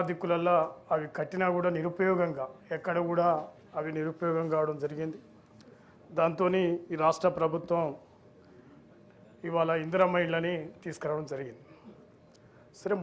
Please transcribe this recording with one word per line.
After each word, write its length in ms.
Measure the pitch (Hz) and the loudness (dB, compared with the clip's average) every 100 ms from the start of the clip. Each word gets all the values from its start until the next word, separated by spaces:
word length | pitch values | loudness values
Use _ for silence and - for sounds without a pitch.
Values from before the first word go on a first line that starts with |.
| 175 | 2
దిక్కులల్లా 460 | 175 180 170 175 175 160 - - | -2 0 2 4 4 2 -4 -2
అవి 140 | 160 151 - | -2 -2 -6
కట్టినా 300 | 156 185 185 | -6 0 0
కూడా 160 | 175 180 165 | 2 2 0
నిరుపయోగంగా, 680 | 170 170 190 180 175 139 131 - - 160 | -2 0 2 2 0 -2 -8 -10 -8 -6
ఎక్కడ 220 | 185 170 170 | -2 0 0
కూడా 180 | 170 175 156 151 - - 160 | 4 4 2 -2 -14 -10 -6
అవి 120 | 151 156 | -4 -4
నిరుపయోగం 500 | 156 160 170 160 165 | -4 -2 0 0 0
కావడం 240 | 156 156 147 | 0 0 -2
జరిగింది. 340 | 147 151 160 156 - - - - - - - - - 160 | -6 -4 -6 -8 -16 -20 -20 -20 -20 -20 -20 -20 -8 0
దాంతోని 440 | 165 156 180 190 175 170 - | 0 2 2 2 2 0 -4
ఈ 20 | 160 | 0
రాష్ట్ర 260 | 156 156 185 160 | 2 4 2 2
ప్రభుత్వం 440 | 160 165 170 170 156 139 - - - - - - - - - - - - - - 170 | 0 0 0 0 0 -4 -16 -20 -20 -20 -20 -20 -20 -20 -20 -20 -20 -20 -20 -14 -4
ఇవాళ 220 | 170 160 165 | 0 2 0
ఇందిరమ్మ 380 | 156 185 180 180 175 | 2 4 4 4 2
ఇళ్ళని 280 | 165 170 170 160 - | 0 0 -2 -6 -12
తీసుకురావడం 420 | 170 151 151 151 143 | -12 -8 -4 -4 -4
జరిగింది. 300 | 135 131 117 - - - - - - - - - - - - | -8 -8 -14 -20 -20 -20 -20 -20 -20 -20 -20 -20 -20 -20 -8
సరే, 160 | 190 202 | -2 -2